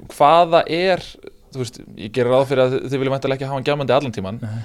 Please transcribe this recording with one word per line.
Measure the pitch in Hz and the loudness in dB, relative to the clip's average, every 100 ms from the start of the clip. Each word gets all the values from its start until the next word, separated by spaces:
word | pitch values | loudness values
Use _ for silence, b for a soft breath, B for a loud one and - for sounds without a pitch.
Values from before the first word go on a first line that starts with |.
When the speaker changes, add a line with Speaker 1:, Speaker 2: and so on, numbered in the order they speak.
| - | -10
Speaker 1:
hvað | - 147 165 170 | 2 4 6 6
það | 165 - | 4 2
er, | 160 185 175 - - - - _ | 0 0 -2 -4 -18 -20 -20 _
þú | 135 | -8
veist, | 120 - - | -8 -10 -18
ég | - 104 127 | -14 -8 -2
gerir | 120 | 2
ráð | 127 135 | 2 2
fyrir | 131 | 2
að | 131 | 2
þið, | 131 | 0
þið | 127 135 | -4 -4
viljið | 135 135 | -2 -2
væntanlega | 135 131 | -2 -4
ekki | 135 | -4
hafa | 139 | -6
hann | 135 | -2
gjamandi | 147 131 127 | -2 2 0
allan | 139 107 | 0 -6
tímann, | 95 117 | -8 -8
Speaker 2:
Nei. | 110 110 | -8 -8